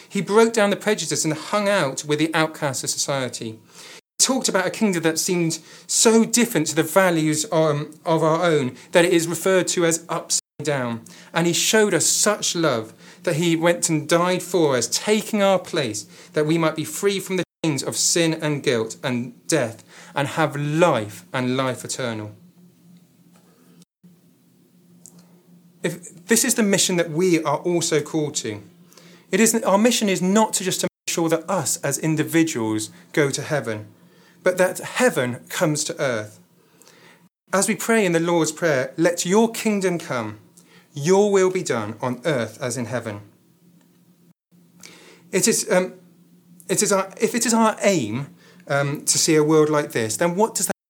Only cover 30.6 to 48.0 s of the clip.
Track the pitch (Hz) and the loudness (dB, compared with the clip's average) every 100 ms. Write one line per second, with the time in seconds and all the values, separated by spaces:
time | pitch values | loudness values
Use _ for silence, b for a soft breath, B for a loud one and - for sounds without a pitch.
30.6 | 185 - 175 _ - - 165 160 170 190 | -4 -4 -4 _ -8 -2 0 0 0 -4
31.6 | 135 - 143 139 160 156 151 165 160 127 | -2 -4 -4 -2 0 0 0 2 2 0
32.6 | 110 110 107 B B - 143 127 131 151 | -2 -4 -6 B B 0 0 0 -4 -4
33.6 | 117 104 107 - b b b b 185 185 | -4 -8 -10 -20 b b b b -2 2
34.6 | 185 - - - 202 165 123 123 - - | 0 -2 -8 0 0 2 -2 -4 -10 -2
35.6 | 170 147 - - 143 113 107 - _ _ | 0 0 -4 -4 -4 -4 -8 -14 _ _
36.6 | b b b b b b b _ _ 190 | b b b b b b b _ _ 0
37.6 | 196 208 - 226 190 165 165 175 156 - | 0 -2 0 2 2 2 2 2 0 0
38.6 | 170 135 131 - 170 175 175 202 226 226 | 0 0 -2 0 0 2 2 4 2 0
39.6 | 220 202 190 170 - 131 107 107 - - | -2 0 0 -2 -4 -6 -6 -10 -18 -20
40.6 | b b b 143 143 190 208 196 185 185 | b b b -4 2 4 4 4 2 0
41.6 | 160 123 104 113 127 123 175 135 113 - | -2 -4 -4 -6 -6 -4 -2 -2 -2 -6
42.6 | 127 123 113 123 113 101 104 _ _ _ | -6 -6 -6 -6 -8 -10 -14 _ _ _
43.6 | _ _ _ _ _ _ _ _ _ _ | _ _ _ _ _ _ _ _ _ _
44.6 | _ _ B B B B B 190 226 220 | _ _ B B B B B -2 0 0
45.6 | - 185 185 - - _ _ _ _ - | 0 0 0 -6 -20 _ _ _ _ -14
46.6 | - 190 202 196 190 - 220 240 233 226 | -6 -2 0 0 -2 -2 -2 0 0 2
47.6 | 220 208 208 185 | 2 2 2 2